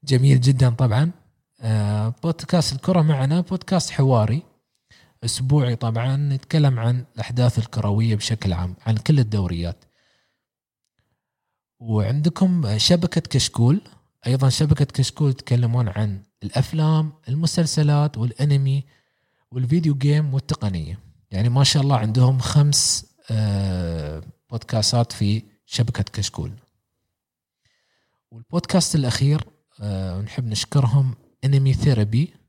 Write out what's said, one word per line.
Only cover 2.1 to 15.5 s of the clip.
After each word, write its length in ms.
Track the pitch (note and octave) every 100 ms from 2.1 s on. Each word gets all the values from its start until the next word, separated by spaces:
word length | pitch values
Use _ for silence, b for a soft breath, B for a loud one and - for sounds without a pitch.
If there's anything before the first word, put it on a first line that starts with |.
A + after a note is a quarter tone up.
| A#2
بودكاست 500 | E3 D#3+ - F3+ D3+
الكرة 280 | C3+ - F#3
معنا 400 | D#3 C#3+ C3+ E3
بودكاست 500 | F3 F#3 - F#3 -
حواري 520 | - C3+ B2 G#2+ B2+ - _ _ _ _ b b b A#2
أسبوعي 500 | - C3 D3 B2 A#2
طبعا، 400 | A#2 A2+ B2 C3+
نتكلم 640 | C#3+ C3+ - D#3+ C#3+ B2+
عن 260 | A#2 B2 B2 -
الأحداث 440 | G#2+ B2 B2 A#2
الكروية 560 | A2+ - G#2 G2+ A2+ G#2+
بشكل 380 | - A2 G2
عام، 220 | F2 F2+ F#2 -
عن 120 | G#2+
كل 220 | - D3+
الدوريات. 680 | A2+ G#2+ F#2 E2+ E2+ E2+ _ _ _ _ _ _ _ _ _ _ _ _ _ _ _ _ _ _ _ _
وعندكم 1000 | A#2 G#2+ G2+ C#3 D3+ E3 F#3+ F3 C3 G#2+
شبكة 440 | - F3 E3+ -
كشكول، 600 | - C3+ - - A#2+ F3+ - _ _ _ -
أيضا 220 | C3 C3+
شبكة 360 | B2 D3+ D3 C#3+
كشكول 440 | - C3 - D3
يتكلمون 580 | C3 -